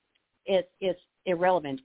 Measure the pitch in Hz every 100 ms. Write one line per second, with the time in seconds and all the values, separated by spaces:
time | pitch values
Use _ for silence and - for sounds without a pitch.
0 | _ _ _ _ - 190 180 - 190 175
1 | _ _ - 170 180 180 147 135